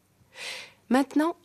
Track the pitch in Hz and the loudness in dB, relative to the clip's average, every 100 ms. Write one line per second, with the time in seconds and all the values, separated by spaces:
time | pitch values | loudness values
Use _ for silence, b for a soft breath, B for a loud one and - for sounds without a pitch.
0 | _ _ _ B B B B B - 247 | _ _ _ B B B B B 0 2
1 | 269 294 311 - | 2 2 0 -2